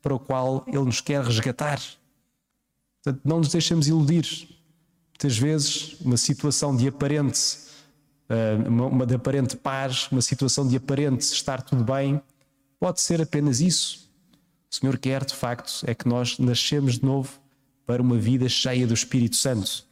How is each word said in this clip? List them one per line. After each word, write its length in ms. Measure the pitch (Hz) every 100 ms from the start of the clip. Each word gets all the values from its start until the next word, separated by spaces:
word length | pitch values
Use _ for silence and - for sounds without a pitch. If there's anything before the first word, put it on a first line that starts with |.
para 100 | 139
o 60 | 131
qual 460 | - 131 127 131 -
Ele 140 | 139
nos 200 | 131 113
quer 220 | - 143
resgatar. 580 | 120 110 127 120 147 139 - - _ _ _ _ _ _ _ _ _ _
Portanto, 200 | - 131
não 140 | 139 165
nos 120 | 147
deixemos 360 | 170 - 165 143
iludir. 600 | 160 143 170 - - - - _ _ _ _ _
Muitas 280 | _ 143 110
vezes, 580 | 143 156 143 - - -
uma 160 | 127 120
situação 600 | - 135 147 - 147 131
de 120 | 131
aparente, 680 | 135 143 151 139 - - - - - _ _ _ _ _
eh, 280 | 113 110 110 117
uma, 200 | 120 131
uma 200 | 131 123
de 80 |
aparente 420 | 123 135 139 127 -
paz, 520 | 139 135 135 127 -
uma 120 | 131
situação 440 | - 131 131 - 135
de 100 | 127
aparente 460 | - 135 147 131
estar 400 | - - - 131
tudo 220 | - 131
bem, 360 | 113 135 139 143 - _ _ _ _ _
pode 200 | 180 175
ser 220 | - 170
apenas 380 | 156 147 143 120
isso. 500 | 175 - - - - _ _ _ _ _ _
O 60 | -
Senhor 200 | 131 123
quer, 260 | 131 135
de 100 | 135
facto, 480 | - 123 120 - -
é 100 | -
que 120 | 113 120
nós 320 | 120 123 -
nascemos 640 | 127 120 - 147 139 120
de 40 |
novo 360 | 135 139 131 - _ _ _ _
para 160 | - 123
uma 160 | 123 117
vida 320 | 104 131 127
cheia 380 | - 131 127 120
do 80 |
Espírito 400 | 113 - 131 117
Santo. 500 | - 135 117 92 - _